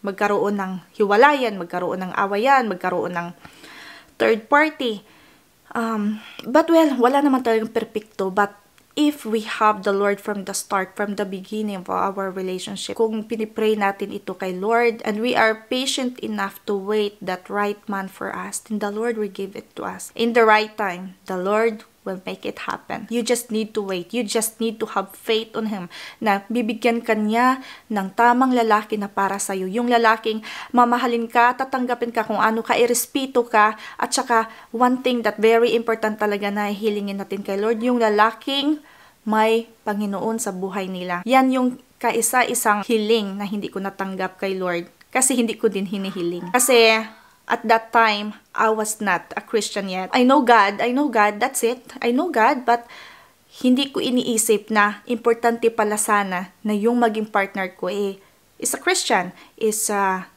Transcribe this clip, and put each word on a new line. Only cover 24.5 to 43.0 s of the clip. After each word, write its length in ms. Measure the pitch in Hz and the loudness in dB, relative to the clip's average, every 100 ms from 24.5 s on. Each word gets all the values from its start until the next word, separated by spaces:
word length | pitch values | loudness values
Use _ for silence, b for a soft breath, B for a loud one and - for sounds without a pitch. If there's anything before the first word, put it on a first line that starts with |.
| - | -4
need 240 | 226 220 | -6 -4
to 80 | 214 - | -4 -4
have 160 | 190 | -6
faith 400 | - - 220 220 | -10 -2 -2 -2
on 160 | - 220 | -6 -6
Him 160 | 208 175 B B B | -6 -10 B B B
na 240 | 226 196 196 | 0 0 -2
bibigyan 480 | 233 220 226 240 233 226 | -4 -2 0 0 0 -2
ka 80 | |
niya 480 | 214 214 226 247 262 B B _ | -2 0 2 2 2 B B _
ng 320 | 208 190 - | -4 -4 2
tamang 320 | 240 240 262 | 4 4 4
lalaki 480 | 247 226 214 214 214 | 2 4 2 0 -6
na 80 | 202 | -4
para 320 | 202 196 196 | -2 -2 -2
sa'yo. 320 | - 190 185 | -4 -4 -4
Yung 160 | 214 240 | -2 2
lalaking 560 | 233 233 226 226 220 214 B B | 4 4 2 0 -6 -8 B B
mamahalin 560 | 247 240 240 247 233 226 | 4 4 4 0 -2 0
ka, 240 | 240 240 | 4 4
tatanggapin 560 | 254 262 262 247 240 240 | 2 -4 -2 -2 -2 -2
ka 160 | 233 214 | -2 -2
kung 160 | 208 | 0
ano 240 | 214 226 220 | 2 0 0
ka, 80 | |
irespeto 720 | 220 233 233 - 277 269 254 240 | 2 4 2 -2 -4 0 0 2
ka, 320 | 220 214 220 B B | 4 4 2 B B
at 80 | 247 | -4
saka 400 | - 254 226 226 B B | -2 2 0 0 B B
one 240 | 233 247 254 254 | 2 2 2 0
thing 160 | 247 | 0
that 160 | 214 208 | -2 2
very 400 | 220 233 240 233 | 4 6 4 2
important 400 | 226 220 214 214 | 0 -2 -2 -2
talaga 320 | 214 202 202 | -2 -2 -4
na 240 | 202 208 | -4 -4
hihilingin 480 | 202 214 208 202 196 | -2 -2 -2 -6 -8
natin 240 | 190 196 202 | -8 -8 -6
kay 80 | |
Lord, 240 | 196 214 226 | -2 -2 0
yung 240 | 247 247 | 0 2
lalaking 800 | 220 208 214 226 - 277 285 302 b b b b | 2 4 2 2 -4 -2 0 -2 b b b b
may 480 | 226 214 220 226 226 _ - | -2 0 2 2 -2 _ -6
Panginoon 560 | 208 208 196 220 226 | -4 -4 -4 -4 -4
sa 80 | 214 | -6
buhay 400 | 185 190 190 185 | -6 -6 -6 -8
nila. 320 | 185 180 175 | -8 -6 -6
Yan 320 | 208 262 262 | 2 4 4
yung 240 | 262 254 254 _ _ | 2 0 -2 _ _
kaisa-isang 800 | 240 208 233 254 240 233 226 208 | -2 0 0 0 0 0 0 0
hiling 560 | 196 226 | 2 0